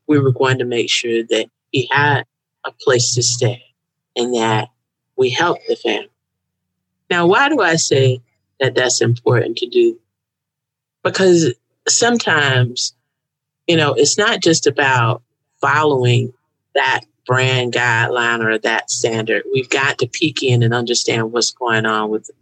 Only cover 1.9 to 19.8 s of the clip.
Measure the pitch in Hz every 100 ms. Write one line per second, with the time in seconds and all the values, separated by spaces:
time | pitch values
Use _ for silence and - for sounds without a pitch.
1.9 | 139 147 135 - _ _ _ - _ 139
2.9 | 123 - 120 120 - 113 - _ _ _
3.9 | _ _ 123 120 120 113 110 123 _ _
4.9 | _ _ - 127 123 170 - - 117 113
5.9 | 107 - _ _ _ _ _ _ _ _
6.9 | _ - 175 170 220 285 294 175 165 -
7.9 | 143 131 123 _ _ _ - 131 127 127
8.9 | - 117 120 143 120 110 117 120 120 117
9.9 | - _ _ _ _ _ _ _ _ _
10.9 | _ 185 185 190 170 151 - _ _ -
11.9 | - 233 233 202 156 143 127 123 123 -
12.9 | _ _ _ _ _ _ _ - 165 147
13.9 | 113 - - 214 196 170 160 147 - 135
14.9 | 127 113 - _ _ _ - 139 147 151
15.9 | 131 123 120 117 _ _ _ _ 139 131
16.9 | 117 - _ - 127 131 127 120 120 120
17.9 | 113 - 123 117 117 110 110 117 110 -
18.9 | - 120 113 107 104 - 135 127 139